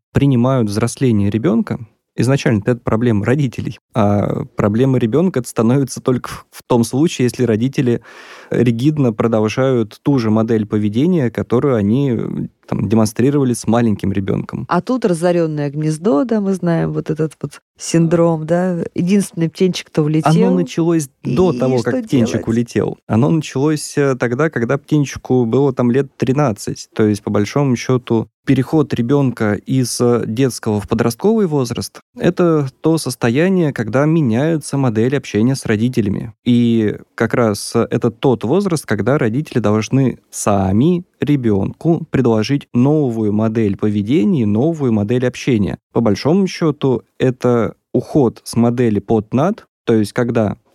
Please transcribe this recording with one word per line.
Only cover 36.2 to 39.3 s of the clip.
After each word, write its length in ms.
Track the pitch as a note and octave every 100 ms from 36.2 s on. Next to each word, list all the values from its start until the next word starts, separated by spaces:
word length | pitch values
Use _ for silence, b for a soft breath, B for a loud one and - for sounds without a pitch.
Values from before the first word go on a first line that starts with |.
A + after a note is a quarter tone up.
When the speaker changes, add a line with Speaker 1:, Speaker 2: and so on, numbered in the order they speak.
| A#2 - B2
Speaker 1:
И 500 | A#2+ A#2 A2+ G#2 - - -
как 180 | A2+
раз 400 | B2+ A2+ G2+ - A#2
это 340 | A2 A#2+ A#2+
тот 320 | - C#3+ A2+
возраст, 420 | G#2+ F3 G3+ D#3+ -
когда 320 | A2 G#2 D3
родители 420 | A#2